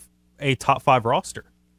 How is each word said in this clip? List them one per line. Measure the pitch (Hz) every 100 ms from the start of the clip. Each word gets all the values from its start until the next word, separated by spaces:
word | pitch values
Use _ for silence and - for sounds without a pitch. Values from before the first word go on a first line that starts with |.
| - _ _ -
a | 143 127
top | - 135
five | - 127 117
roster | 151 - - - _ _